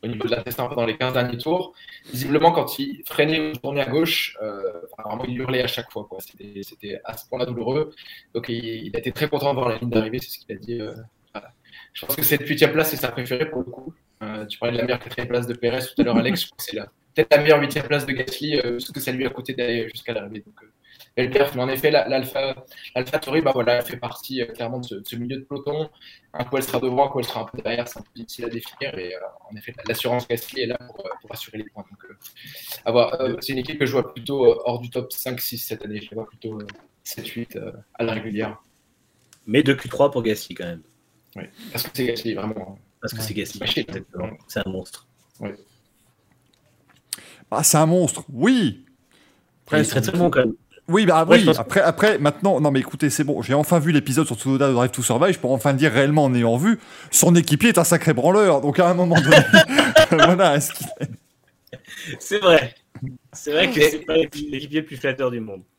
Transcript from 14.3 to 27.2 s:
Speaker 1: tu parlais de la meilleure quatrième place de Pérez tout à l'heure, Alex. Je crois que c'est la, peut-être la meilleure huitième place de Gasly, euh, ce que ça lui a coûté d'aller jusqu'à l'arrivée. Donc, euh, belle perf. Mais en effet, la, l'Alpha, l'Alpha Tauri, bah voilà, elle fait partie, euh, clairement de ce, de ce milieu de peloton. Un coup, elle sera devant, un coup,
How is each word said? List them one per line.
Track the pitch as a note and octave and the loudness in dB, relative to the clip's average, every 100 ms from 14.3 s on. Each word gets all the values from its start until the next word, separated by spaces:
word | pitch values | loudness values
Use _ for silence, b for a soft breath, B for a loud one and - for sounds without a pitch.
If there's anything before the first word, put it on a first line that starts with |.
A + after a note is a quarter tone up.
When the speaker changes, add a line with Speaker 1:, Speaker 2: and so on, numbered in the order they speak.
| G#2+ G#2+ | -10 -12
Speaker 1:
tu | - | -6
parlais | A#2 | -4
de | A#2+ | -2
la | B2 | -2
meilleure | B2+ | -4
quatrième | - - B2 | -6 -10 -4
place | B2 A#2 | -4 -4
de | |
Pérez | A#2 A#2+ B2+ | -4 -2 -2
tout | B2+ - | -6 0
à | B2 | 2
l'heure, | A#2 | 2
Alex. | A#2 F#2 | 2 -2
Je | - | -4
crois | _ | _
que | |
c'est | - G#2+ | -10 -10
la, | G#2 _ _ | -12 _ _
peut-être | - D3+ D3 | 0 4 6
la | |
meilleure | D3 D3+ | 8 6
huitième | C#3+ D3+ C#3 | 6 -4 -2
place | D3 C3+ | -2 -2
de | |
Gasly, | C3 B2+ - D3+ D3 | -4 -6 -6 -2 -2
euh, | A#2+ A#2+ | -2 -6
ce | - | -8
que | - | -8
ça | C3 | -6
lui | B2+ C3 | -4 -4
a | |
coûté | - B2+ | -6 -10
d'aller | C3 A#2+ A#2 A2+ | -6 -4 -4 -6
jusqu'à | - - | -10 -8
l'arrivée. | A2+ G2+ G#2+ - | -8 -8 -14 -18
Donc, | _ | _
euh, | _ _ b b b - | _ _ b b b -4
belle | B2+ | 0
perf. | C3+ C#3 B2+ | 2 0 0
Mais | |
en | B2+ | -4
effet, | C3+ D3+ | 0 2
la, | D3 - | 2 2
l'Alpha, | C3 B2 C#3+ C3+ B2+ - B B B2 | -2 -2 -4 -4 -6 -14 B B -6
l'Alpha | B2+ D3 | -4 -4
Tauri, | - D3+ | 0 0
bah | D3+ | 2
voilà, | C3 A#2 A#2+ | 2 2 2
elle | - | 0
fait | B2 | -8
partie, | A#2 - - C3 | -10 -12 -8 -6
euh, | A#2 | -6
clairement | - A#2 B2+ | -6 -8 -8
de | B2 | -10
ce, | G2+ | -12
de | G#2 | -12
ce | A#2 | -10
milieu | A#2+ C3+ | -8 -10
de | |
peloton. | C3+ C#3+ C#3 D3+ D#3 b b b b | -10 -10 -6 -6 -8 b b b b
Un | D#2 | -10
coup, | C3 C3+ | -4 -4
elle | |
sera | C3 B2 | -2 -2
devant, | B2 B2 C#3 | -2 2 0
un | |
coup, | C3+ | 0